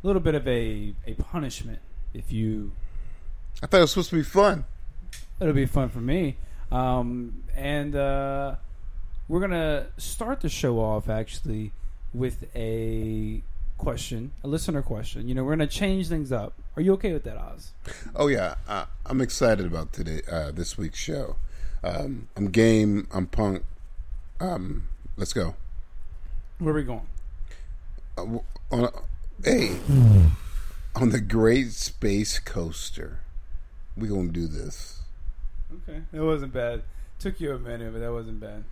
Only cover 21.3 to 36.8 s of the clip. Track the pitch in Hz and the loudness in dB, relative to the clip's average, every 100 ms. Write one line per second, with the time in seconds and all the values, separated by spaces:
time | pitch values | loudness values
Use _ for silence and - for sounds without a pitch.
21.3 | - - - - - 92 85 71 - - | 0 0 -2 -2 0 -2 -2 -2 -4 -8
22.3 | - 101 113 113 110 107 101 98 95 92 | -2 2 6 8 8 6 2 0 -4 0
23.3 | - 107 95 - - - - - - - | 2 2 0 -4 -6 -10 -8 -6 -8 -6
24.3 | - 185 170 92 - - - - - 95 | -4 -2 -2 -4 -4 -4 -6 -6 -4 -2
25.3 | 120 85 - - - - - - - - | 0 0 -2 -6 -6 -6 -6 -6 -6 -4
26.3 | - - - 160 151 127 113 - - - | -4 -4 -2 0 0 0 -4 -4 -6 -6
27.3 | - - - - - - - - - 92 | -6 -8 -8 -10 -10 -8 -10 -8 -6 -4
28.3 | 113 - - - 123 120 - - - - | -4 -4 -6 -2 2 2 2 -4 -4 -6
29.3 | - - 254 - - - 135 117 101 80 | 0 4 6 4 0 6 10 12 12 10
30.3 | - - - - - - - 123 113 107 | 8 -2 -4 -4 -6 -4 2 4 4 2
31.3 | 117 110 123 123 - - - 110 101 107 | 6 8 8 4 -2 -6 0 2 2 2
32.3 | - - - 82 - - - 76 - - | -2 -2 -4 -4 -4 -6 -6 -4 -6 -6
33.3 | - - - - - - - 110 98 87 | -8 -6 -6 -6 -12 -10 -6 -2 0 0
34.3 | 82 82 76 76 - - - - - - | 0 -2 -4 -6 -8 -10 -8 -10 -6 -4
35.3 | - - - - - - 151 160 156 156 | -2 -4 -2 -4 -4 -8 -8 -8 0 2
36.3 | 156 135 127 120 117 | 2 0 -2 -2 -2